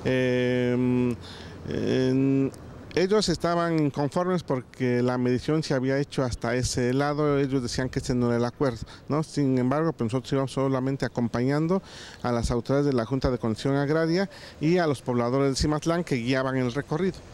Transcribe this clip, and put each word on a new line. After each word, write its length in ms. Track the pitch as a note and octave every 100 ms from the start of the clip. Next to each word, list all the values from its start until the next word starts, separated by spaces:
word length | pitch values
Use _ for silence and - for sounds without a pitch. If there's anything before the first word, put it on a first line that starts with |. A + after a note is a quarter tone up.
Em, 1120 | B2+ B2+ B2+ B2 B2 B2 B2 B2 B2+ B2 B2 A#2 - - - - -
en, 800 | - G#2+ B2 C3 C3 C3+ C3+ C3+ - - - - -
ellos 320 | F#3 G#3+ G3
estaban 520 | D#3+ E3+ E3+ E3+ D#3+
inconformes 640 | D3 C3+ C#3+ F3+ F3+ F#3
porque 580 | - C3 B2 - B2+ B2
la 160 | B2 B2+
medición 460 | B2 B2 - D#3
se 100 | D3+
había 240 | C#3 C3 C3+
hecho 260 | D3 -
hasta 300 | B2+ A2+ A#2
ese 400 | B2 A#2+ - B2
lado, 460 | B2+ C#3+ D3 D3+ C#3
ellos 240 | C#3 C3+
decían 260 | A#2+ - C3
que 80 | -
ese 160 | -
no 140 | B2 A#2+
era 100 | A#2+
el 80 | A#2+
acuerdo, 400 | - C#3+ A#2 - - -
¿no? 140 | C#3+
Sin 340 | D#3+ - C#3 C3
embargo, 360 | B2 C#3+ E3
pues 200 | D3+ A#2
nosotros 180 | C3 A#2+
íbamos 200 | C3+ C3+
solamente 520 | - C3+ C3+ C3 C#3
acompañando 760 | B2 - A#2+ A#2+ B2+ C#3+ E3 F#3+ - - - -
a 100 | B2
las 200 | A#2+ A2+
autoridades 340 | A#2+ - C3+ C#3+
de 80 |
la 120 | C3+ A2+
Junta 260 | C3+ C#3
de 80 | B2
Condición 380 | A#2 G#2+ C3+ C#3
Agraria 520 | C#3 D#3 E3 E3+ G3 - - -
y 160 | D3+ F3+
a 80 | E3
los 160 | C3+
pobladores 480 | - A#2+ A#2 C3 C#3
de 60 | C3
Cimatlán 480 | D3 D3+ D#3+ E3+
que 140 | F3 C3+
guiaban 380 | A#2 C3 C3 C3
el 160 | B2+
recorrido. 460 | B2 C#3 D#3 F#3+ - -